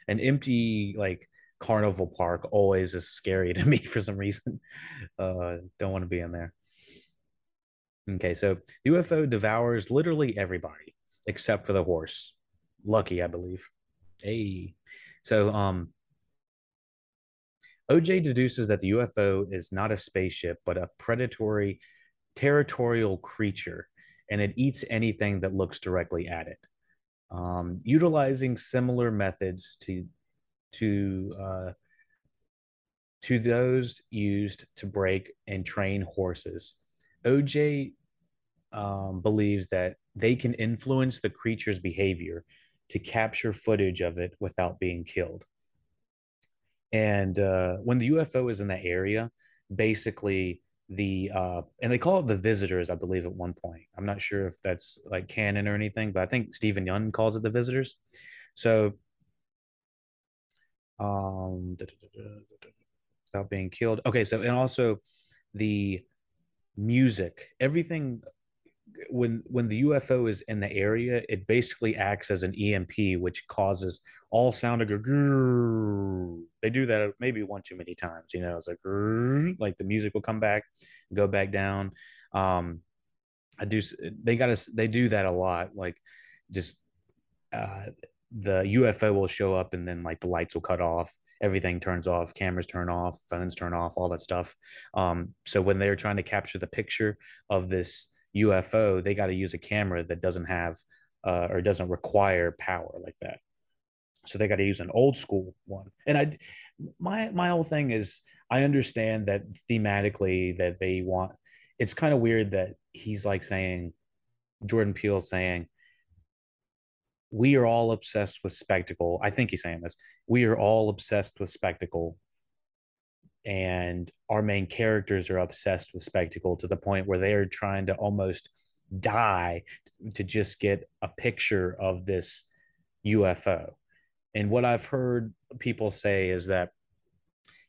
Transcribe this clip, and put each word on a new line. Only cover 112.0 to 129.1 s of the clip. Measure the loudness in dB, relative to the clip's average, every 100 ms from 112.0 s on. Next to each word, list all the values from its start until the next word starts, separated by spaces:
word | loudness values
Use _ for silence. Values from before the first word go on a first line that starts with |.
| 2 4
weird | 4 2 2
that | 0 -2 -6 _
he's, | -14 -8 -6 -2
like, | -4
saying, | -4 -4 -2 -4 -8 -12 _ _ _ _ _ -14 -2
Jordan | 0 0
Peele | 0 0 0
saying, | 0 -2 0 -2 -6 _ _ _ _ _ _ _ _ _ _ _ _ _ _ _ -8
"We | 2 6 6
are | 6
all | 4 4
obsessed | 0 -2 -2 -2 -4
with | -8
spectacle." | -6 0 0 0 -2 -2 0
I | -2
think | 0 -2
he's | -2
saying | -6 -8
this. | -10 -14 -20 _ 0
"We | 4
are | 4 4
all | 4 4 4
obsessed | 0 -2 -2 -2 -6
with | -8
spectacle. | -4 -4 -4 -6 -4 -6 -8 _ _ _ _ _ _ _ _ _ _ _ _ -4
And | -2 0 0 -2 -4 -8 -10 0
our | 2
main | 2 2 0
characters | 0 2 2 2 0 0
are | 0
obsessed | 0 -2 -2 -2 -4
with | -10
spectacle | -2 0 0 -2 -2 -2
to | -2
the | -4
point | 0 0 0
where | 2
they | 4
are | 2 2
trying | -2 -2 -2 -2
to | 0
almost | 0 0 -2 -4 -10 _ _ _ -12 -6
die | -2